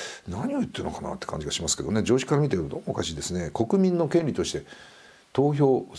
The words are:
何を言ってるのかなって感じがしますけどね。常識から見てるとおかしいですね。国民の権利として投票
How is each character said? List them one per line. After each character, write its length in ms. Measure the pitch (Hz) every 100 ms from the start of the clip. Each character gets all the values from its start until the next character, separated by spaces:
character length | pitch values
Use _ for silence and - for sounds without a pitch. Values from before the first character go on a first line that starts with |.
| - - -
何 280 | 90 220 277
を 40 |
言 80 | 180
っ 40 |
て 80 | -
る 60 | 85
の 60 |
か 100 | -
な 120 | 78
っ 40 | -
て 100 | -
感 120 | 78
じ 60 | 76
が 60 |
し 100 | -
ま 60 | -
す 100 | -
け 60 |
ど 80 | -
ね。 100 | 107
常 160 | 98 127
識 100 | 127
か 80 | 143
ら 60 |
見 80 | 147
て 60 | 92
る 80 |
と 180 | 71 - -
お 60 |
か 100 | -
し 80 | 85
い 40 | 78
で 60 |
す 100 | -
ね。 200 | 90 78
国 300 | - 113 196
民 140 | 185 175
の 100 | 156
権 180 | 170 156
利 80 |
と 100 | -
し 80 | 80
て 120 | 76 - - - - - - _
投 220 | - 143
票 320 | 143 139 127 -